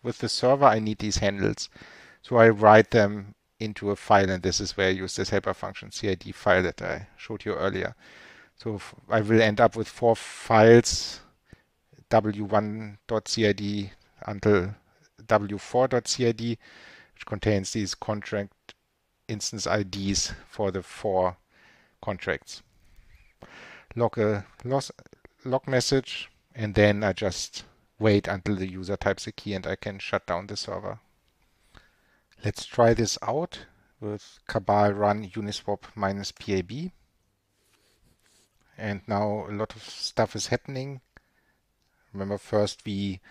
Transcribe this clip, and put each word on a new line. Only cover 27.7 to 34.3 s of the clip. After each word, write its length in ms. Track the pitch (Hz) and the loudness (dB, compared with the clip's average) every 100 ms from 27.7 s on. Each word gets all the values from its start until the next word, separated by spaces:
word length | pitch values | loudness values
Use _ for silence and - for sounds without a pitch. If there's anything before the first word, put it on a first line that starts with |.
| _ _ - | _ _ -2
wait 300 | 107 101 - | 2 4 2
until 280 | 98 101 98 | -4 -4 -4
the 120 | 95 | -6
user 280 | 92 92 98 | -8 -8 -4
types 300 | 101 95 - | -2 -2 -6
a 60 | |
key 220 | - 104 | -12 -8
and 120 | 95 85 | -8 -6
I 100 | 95 | -8
can 220 | 107 98 | -8 -12
shut 280 | - 101 - | -6 -6 -4
down 200 | 87 101 | -6 -6
the 100 | 104 | -10
server. 440 | - 95 98 113 _ _ _ _ _ _ _ - _ _ _ _ _ _ | -10 -10 -10 -12 _ _ _ _ _ _ _ -20 _ _ _ _ _ _
Let's 220 | 107 - - | -6 -6 -4
try 260 | - 117 | 2 4
this 240 | 113 110 - | 4 0 -4
out 380 | - 139 175 - - _ _ _ | -6 -6 -6 -12 -20 _ _ _
with 380 | 107 104 - | -12 -12 -14